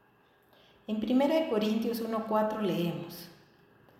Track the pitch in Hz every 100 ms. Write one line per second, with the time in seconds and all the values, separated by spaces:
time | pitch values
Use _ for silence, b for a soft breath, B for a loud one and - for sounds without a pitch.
0 | _ _ _ _ _ b b b - 214
1 | 214 254 294 320 - 214 208 220 226 233
2 | 226 226 208 214 214 214 202 165 170 147
3 | - - - - _ _ _ _ -